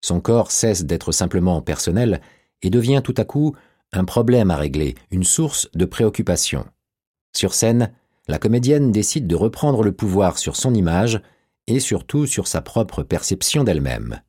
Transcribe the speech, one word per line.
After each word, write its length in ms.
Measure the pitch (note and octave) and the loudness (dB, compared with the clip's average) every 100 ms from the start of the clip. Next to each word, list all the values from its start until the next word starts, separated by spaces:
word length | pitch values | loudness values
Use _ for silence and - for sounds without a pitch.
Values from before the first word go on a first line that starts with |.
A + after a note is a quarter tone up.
Son 200 | - F2 | -2 -2
corps 300 | E2+ A#2 G#2 | 2 2 2
cesse 340 | - A2+ F#2+ D#2+ | 0 0 0 -2
d'être 260 | E2 - | -4 -4
simplement 500 | E2 F2 F#2+ F2+ E2+ | -2 0 0 2 0
personnel 600 | - D2+ - F2+ A#2+ E2+ - _ _ _ | -2 -4 -2 0 0 -2 -6 _ _ _
et 80 | F#2 | 0
devient 320 | A#2 A#2 C#3 | 0 2 0
tout 100 | C3 C3 | 0 -4
à 80 | A2 | -2
coup 300 | C#3+ D3+ - _ _ _ | 0 -2 -2 _ _ _
un 140 | F#2 F#2 | -4 0
problème 440 | - A#2 B2 G2+ | 0 4 4 4
à 60 | D#2+ | 2
régler, 400 | D2 C#2 D2 - _ | -2 -2 -4 -4 _
une 120 | F2+ | -2
source 460 | F#2 - D#3+ - - E2 | 0 0 -2 -2 -6 -2
de 100 | F2 | -2
préoccupation. 800 | - A2+ - - F2 - C#2 A#1+ _ _ _ _ _ _ - | 2 0 0 -2 0 0 -4 -8 _ _ _ _ _ _ -4
Sur 180 | G2 | -2
scène, 380 | - A2+ A#2 A#2 - _ _ - | 2 2 4 2 -4 _ _ -8
la 120 | D#2 | -2
comédienne 520 | - A#2+ B2 D3 C#3 | 2 2 4 4 4
décide 360 | G#2 G#2 - G#2+ | 2 0 -2 -2
de 80 | E2 | 0
reprendre 480 | G#2+ - D3 C3 | 0 0 0 2
le 80 | G#2+ | 0
pouvoir 460 | F#2 G#2+ F#2 F#2+ E2+ | 0 0 2 2 0
sur 180 | - - | -6 -2
son 180 | C3 | 0
image 480 | A#2+ F2 E2+ A2+ A2 - _ _ _ - | 2 2 2 2 -2 -6 _ _ _ -2
et 120 | B2 | -2
surtout 460 | C3+ G2+ - C#3+ C#3+ | 0 -4 -2 -2 0
sur 220 | - F#2+ | -2 -4
sa 140 | F2 | -4
propre 420 | - - A2 - | -4 -2 -2 -4
perception 600 | - E2 - G2 - D3+ | -4 -4 -2 -4 -2 0
d'elle-même. 580 | B2+ D#2+ C2+ A#1 A1 A1 | 2 2 0 -4 -8 -12